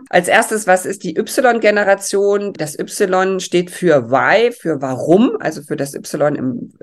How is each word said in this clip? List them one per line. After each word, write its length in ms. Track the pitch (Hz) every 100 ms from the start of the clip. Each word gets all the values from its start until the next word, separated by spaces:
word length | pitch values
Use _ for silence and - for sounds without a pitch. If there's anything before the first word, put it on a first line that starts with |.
| 262
Als 180 | - 180
erstes, 380 | 202 247 214 196
was 180 | 185
ist 200 | - 202
die 120 | - -
Y-Generation? 1400 | 214 - 254 233 214 208 202 196 - 202 202 202 202
Das 260 | 190 156 -
Y 640 | 208 - 202 185 190 190
steht 300 | 180 175 175
für 400 | - 175 151 117
Why, 420 | 127 127 190 240
für 300 | 240 170 147
Warum, 560 | 135 127 151 180 262 440
also 220 | 156 156
für 140 | 143 151
das 180 | 139
Y 420 | - - 151 147 147
im, 380 | 131 120 - -